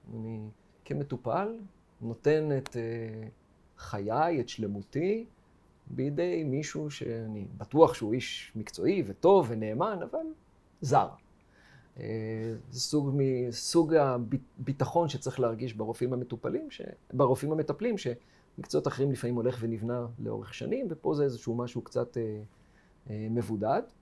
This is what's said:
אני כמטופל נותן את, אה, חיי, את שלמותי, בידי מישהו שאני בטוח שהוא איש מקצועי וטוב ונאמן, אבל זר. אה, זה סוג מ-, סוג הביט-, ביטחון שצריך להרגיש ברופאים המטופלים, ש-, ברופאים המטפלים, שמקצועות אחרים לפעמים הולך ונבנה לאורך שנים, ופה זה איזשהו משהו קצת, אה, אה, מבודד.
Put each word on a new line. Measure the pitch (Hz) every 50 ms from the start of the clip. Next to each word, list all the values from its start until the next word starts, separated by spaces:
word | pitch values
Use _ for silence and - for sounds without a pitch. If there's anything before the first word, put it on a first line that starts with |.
| - 110 113
אני | 113 110 113 113 110 107 107 104 _ _ _ _ _ _
כמטופל | - 143 143 139 139 135 - - 117 117 175 202 220 226 226 202 190 _ _ _ _ _ _
נותן | 117 113 117 - - 147 151 156 156 151 143 135
את, | - - -
אה, | 123 117 117 117 117 113 113 110 110 110 110 - _ _ _ _ _ _ _ _
חיי, | - - - - 104 101 104 110 123 156 175 170 139
את | 117 -
שלמותי, | - - 110 101 101 101 98 _ - 135 170 190 214 226 233 - - _ _ _ _ _ _ _ _ _ _
בידי | - 127 120 131 143 143 156 175 180 175 165 160
מישהו | 143 127 143 143 - - 156 151 147
שאני | 143 - - 123 113 113 113 110 107 104 98 - -
בטוח | - 107 - - 151 180 - -
שהוא | - 117 104
איש | 117 131 120 - - - - - -
מקצועי | 110 104 - - - 90 143 196 190 143
וטוב | 98 98 - - 175 202 190 151 113
ונאמן, | 120 110 107 107 110 127 175 220 208 175 - -
אבל | - 320 330 320 311 - _ _ _ _ _ _ _ _
זר. | - 127 131 - 95 - - - _ _ _ _ _ _ _ - - - - - - - _ 127
אה, | 107 107 110 110 110 110 110 110 110 117 113 107 - -
זה | 120 123
סוג | - - 147 147 139 139 131
מ-, | 143 139 135 131 123 127 120
סוג | 113 - - - - 170 160 151 165
הביט-, | 156 143 135 127 123 120 104 123 135 - - _ -
ביטחון | 131 - 139 - 131 - - 170 170 147
שצריך | - - - 135 - -
להרגיש | 123 117 113 110 117 117 107
ברופאים | 107 107 107 113 - 127 123
המטופלים, | 127 123 127 - 120 117 - 123 - 311 320 285
ש-, | - - - - - - _ _
ברופאים | - 127 143 123 131 - - 147
המטפלים, | 156 156 151 - 190 - 208 240 220 196
שמקצועות | - 123 120 - - - - - _ _ _ - - - - 151 -
אחרים | 139 - 127 135 143
לפעמים | 135 - - 120 123
הולך | 120 113 127 123 120
ונבנה | 113 113 113 104 110 117 123 123 120 117 117 -
לאורך | 110 110 110 107 107 - -
שנים, | - 139 139 208 262 269 190
ופה | 160 - - - 156
זה | 147 143
איזשהו | 139 120 110 - 117 113
משהו | 120 120 120 - 117
קצת, | - - - 123 120 120 -
אה, | 123 113 110 107 107 107 104 - - - - _ - _ _ _ _ _ -
אה, | 107 107 110 110
מבודד. | 113 120 110 101 110 98 107 107 139 214 240 - - _